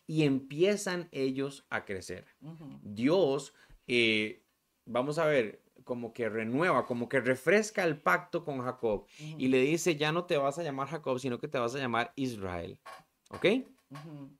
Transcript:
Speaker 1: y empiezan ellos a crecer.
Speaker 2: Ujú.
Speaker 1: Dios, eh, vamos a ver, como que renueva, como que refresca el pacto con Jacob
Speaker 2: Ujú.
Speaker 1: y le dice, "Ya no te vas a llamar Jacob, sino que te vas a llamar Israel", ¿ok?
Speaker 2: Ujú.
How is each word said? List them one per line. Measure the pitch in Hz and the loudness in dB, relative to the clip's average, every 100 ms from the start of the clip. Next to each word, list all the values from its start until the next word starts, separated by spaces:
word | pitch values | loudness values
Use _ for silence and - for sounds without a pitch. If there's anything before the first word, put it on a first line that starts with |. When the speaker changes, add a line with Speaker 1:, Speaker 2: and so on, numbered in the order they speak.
| - | -4
Speaker 1:
y | 156 | 2
empiezan | 147 135 - 147 190 202 196 175 170 | 4 2 -2 0 2 2 -2 -6 -6
ellos | 139 135 131 139 139 - | -2 -2 -2 -6 -8 -8
a | 110 | -6
crecer. | - 95 90 92 - _ | -6 -8 -8 -12 -14 _
Speaker 2:
Ujú. | 143 165 143 69 | -18 -16 -16 -16
Speaker 1:
Dios, | 104 104 127 185 151 139 147 - - - - | -12 0 2 4 4 2 -4 -14 -20 -16 0
eh, | 123 113 107 107 - _ _ _ _ - | 4 4 4 0 -6 _ _ _ _ -6
vamos | 117 139 151 | -2 0 0
a | 156 | 2
ver, | 143 107 - _ _ | 4 2 -4 _ _
como | - 120 117 | -10 -8 -8
que | 120 113 | -4 -4
renueva, | 110 110 127 180 139 110 | -2 -2 0 2 2 0
como | 120 117 | -2 -2
que | 135 | 0
refresca | 120 127 - 202 214 - | 2 0 4 4 2 0
el | 175 151 | 0 0
pacto | 185 175 - 170 156 | 2 2 0 -6 -4
con | 135 | -4
Jacob | 123 120 113 101 - - | -4 -2 0 0 -4 -16
Speaker 2:
Ujú. | 151 156 | -14 -2
Speaker 1:
y | 131 | 2
le | 131 | 4
dice, | 135 165 180 151 | 4 4 2 2
"Ya | 151 | 2
no | 165 | 0
te | 180 151 | 0 2
vas | 139 143 | 2 0
a | |
llamar | 165 135 139 | -4 -4 -4
Jacob, | 160 147 127 | -4 -2 -2
sino | 131 120 | -2 -4
que | 147 | -4
te | 139 | -2
vas | 117 | -2
a | 139 | -2
llamar | 131 113 120 - | 0 0 0 -2
Israel", | 131 110 95 87 87 101 - - - _ _ | -4 -4 -6 -6 -8 -12 -18 -18 -20 _ _
¿ok? | 104 170 254 254 _ _ | 0 2 2 -2 _ _
Speaker 2:
Ujú. | 143 160 147 139 - | -16 -14 -16 -16 -14